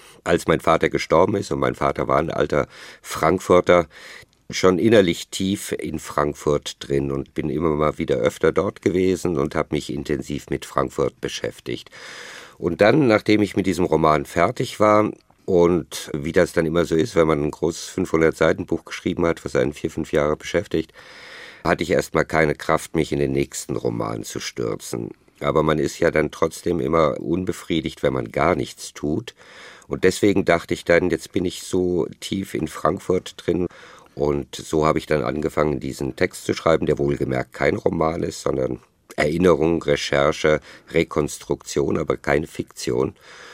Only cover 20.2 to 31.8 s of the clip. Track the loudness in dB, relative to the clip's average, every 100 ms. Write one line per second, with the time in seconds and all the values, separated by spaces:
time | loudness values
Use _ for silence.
20.2 | 0 -2 -4 -4 -2 -4 -6 -12 -20 -20
21.2 | -20 -20 -20 -6 -2 0 0 0 0 -2
22.2 | 0 2 2 0 0 -2 0 -2 -2 0
23.2 | 0 -2 -4 -6 -8 -6 -4 -4 -6 -8
24.2 | -10 -10 -10 -8 -6 -8 -8 -10 -10 -14
25.2 | _ -6 0 2 2 2 0 0 0 2
26.2 | 0 -2 -4 -2 -4 -2 0 2 2 0
27.2 | -4 -4 -4 -6 -4 -2 -2 -2 -2 -2
28.2 | -4 0 2 0 -4 -10 -18 -6 -4 -4
29.2 | -6 -14 -20 -20 -20 -20 -10 0 2 4
30.2 | 2 4 2 2 0 -4 2 4 4 -2
31.2 | -4 -4 -4 -6 -4 0